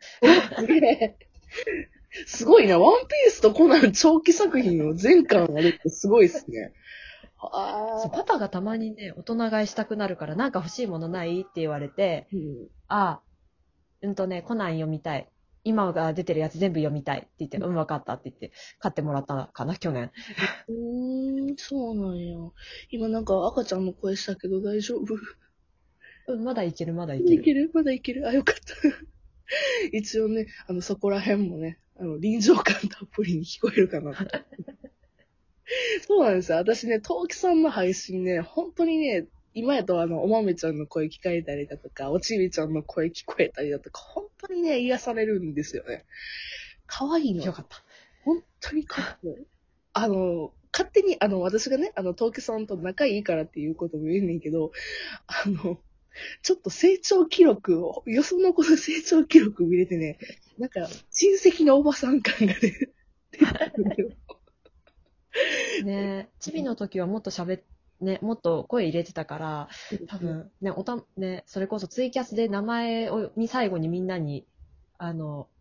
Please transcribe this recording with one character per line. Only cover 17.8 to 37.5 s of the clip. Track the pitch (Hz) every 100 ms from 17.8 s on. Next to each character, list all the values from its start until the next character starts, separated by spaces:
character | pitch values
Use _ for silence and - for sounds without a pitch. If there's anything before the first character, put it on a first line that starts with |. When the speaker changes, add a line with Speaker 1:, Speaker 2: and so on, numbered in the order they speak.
| 156
Speaker 2:
か | 147
っ | -
た」 | 123
っ |
て | -
言 |
っ | -
て、 | 110 - - -
買 | 202
っ |
て | -
も | 151
ら | 139
っ | 139
た | 139 135
か | - 131
な、 | 185
去 | 170
年。 | 131 120 - - 208 196 - -
Speaker 1:
う |
ー | 226 233 247 254 262 269 269 277
ん、 | 285
そ | - 277 240
う | 214
な | 196
ん | 180
や。 | 175 170 170 - - - -
今 | 240 220
な | 220
ん | 220
か | 190 180
赤 | 247 220
ち |
ゃ | 185
ん | 185
の |
声 | 190 196 196
し | -
た | 190
け | 185
ど | 190
大 | 202 208
丈 | 208 240
夫？ | 208 220 - - _ _ _ _ _ _ - - -
Speaker 2:
う | 247
ん、 |
ま | 233
だ | 233
い | 175
け | - 165
る、 |
ま | 165 170
だ |
い | 135
け | 349 330
る。 |
Speaker 1:
ま |
だ |
い |
け | -
る？ | 277 320
ま | 330
だ | 294
い | 254
け | -
る？ | 254 277
あ、 |
よ | 262
か | 269
っ | -
た。 | - - 302 - - -
<laughs> | - _ - 571 571 494 392
一 | 220 208 220
応 | 220
ね、 | 220 214 - -
あ |
の、 | 180
そ | 175 196
こ | 202
ら | 202
辺 | 196 202 196
も | 165
ね、 | 160 170 _ -
あ |
の、 | 180 151
臨 | 196 226
場 | 208 233
感 | - 208 202
た | - 196
っ |
ぷ | -
り | 202 165
に | 170
聞 | -
こ | 233
え | -
る | 185
か | 151
な。 | 143
<laughs> | 139 196 - - - - 277 - _ _ _ _ _ _ _ - 508 480 415 -
そ | 403
う |
な | 254
ん | 185
で |
す | 175
よ。 | 165
私 | 208 226 233
ね、 | 226
ト | 214 226
ウ | 339
キ | -
さ | 370